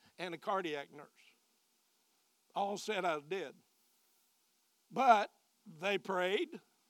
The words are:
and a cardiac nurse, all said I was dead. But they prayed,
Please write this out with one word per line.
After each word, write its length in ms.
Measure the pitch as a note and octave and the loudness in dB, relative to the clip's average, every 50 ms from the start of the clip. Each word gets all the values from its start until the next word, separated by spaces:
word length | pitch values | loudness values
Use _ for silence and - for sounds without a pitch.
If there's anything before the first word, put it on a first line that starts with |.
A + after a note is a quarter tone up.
| - - _ - | -20 -20 _ -10
and 160 | E3+ F#3 E3 | -8 -8 -8
a 20 | D#3 | -6
cardiac 540 | - - G3+ F#3+ F3+ E3 D3 C#3+ C#3+ C#3+ | -4 -2 -2 -2 -2 -2 -4 -6 -8 -10
nurse, 160 | C3+ D3 C#3+ - _ - - - - _ _ _ _ _ _ _ _ _ _ _ _ _ _ _ _ _ _ _ _ _ _ _ - | -14 -20 -20 -20 _ -20 -20 -20 -20 _ _ _ _ _ _ _ _ _ _ _ _ _ _ _ _ _ _ _ _ _ _ _ -4
all 240 | - G3+ G3+ G#3 F#3 | -4 -2 -2 -4 -6
said 280 | - - G#3+ F#3+ F#3 | -6 -4 -2 0 0
I 100 | F3+ D#3+ | 0 0
was 80 | D3+ C#3+ | -2 -4
dead. 320 | D3 F3+ G3 D#3+ C3 A#2 - - _ _ _ _ _ _ _ _ _ _ _ _ _ _ _ _ _ _ _ _ _ _ _ _ - | -6 -6 -6 -6 -6 -10 -14 -20 _ _ _ _ _ _ _ _ _ _ _ _ _ _ _ _ _ _ _ _ _ _ _ _ -6
But 400 | - - C4 C4 A3+ G#3 G#3+ - _ _ _ _ _ _ - G#3+ E3+ D3+ | -2 4 8 8 8 8 6 0 _ _ _ _ _ _ -20 -20 -10 -4
they 160 | E3+ G3 G3+ F#3+ | -2 0 0 0
prayed, 640 | - - G3 F3+ F3+ F#3 G3 B3+ F4 D#4+ E4 G#3 - _ _ _ _ _ | -2 -2 -2 0 0 0 0 0 -2 -4 -10 -14 -18 _ _ _ _ _